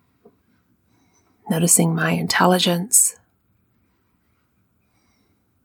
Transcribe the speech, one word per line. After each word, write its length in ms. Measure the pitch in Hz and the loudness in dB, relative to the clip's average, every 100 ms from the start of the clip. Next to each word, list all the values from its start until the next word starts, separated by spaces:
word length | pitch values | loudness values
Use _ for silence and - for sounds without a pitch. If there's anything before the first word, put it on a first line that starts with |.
| _ _ - _ _ _ _ _ _ _ _ _ _ _ - | _ _ -20 _ _ _ _ _ _ _ _ _ _ _ -6
Noticing 460 | 160 175 - 165 | -2 2 2 2
my 160 | 165 165 | 0 -2
intelligence. 1040 | 170 170 - 185 180 185 175 202 - - - _ _ _ _ _ _ _ _ _ _ _ _ _ _ _ _ _ _ _ _ _ _ _ _ | -2 -2 0 2 2 0 -4 0 0 0 -4 _ _ _ _ _ _ _ _ _ _ _ _ _ _ _ _ _ _ _ _ _ _ _ _